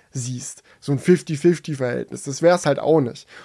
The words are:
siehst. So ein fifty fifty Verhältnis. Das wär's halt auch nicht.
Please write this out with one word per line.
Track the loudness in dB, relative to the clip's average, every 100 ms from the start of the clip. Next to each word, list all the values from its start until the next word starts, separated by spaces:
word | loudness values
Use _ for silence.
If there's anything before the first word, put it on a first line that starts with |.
| _
siehst. | -10 -8 -10 -12 -18 _ _
So | -4
ein | -2
fifty | 2 2 2 0
fifty | 2 0 -4
Verhältnis. | -6 -4 -4 -8 -12
Das | -10 2
wär's | 2 4 2
halt | 0
auch | 2 2
nicht. | 2 -6 -20 -20